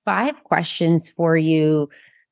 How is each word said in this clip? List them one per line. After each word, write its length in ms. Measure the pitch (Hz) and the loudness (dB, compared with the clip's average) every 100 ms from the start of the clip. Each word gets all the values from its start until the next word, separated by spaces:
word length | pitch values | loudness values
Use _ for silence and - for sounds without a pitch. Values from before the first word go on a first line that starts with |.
five 400 | 208 190 269 302 | -4 -2 -2 -6
questions 640 | - 165 165 - 165 165 - | -4 -4 -2 -2 2 2 -2
for 300 | - 165 165 | -2 0 2
you 500 | 156 160 156 151 147 - _ _ _ | 2 2 2 0 -2 -10 _ _ _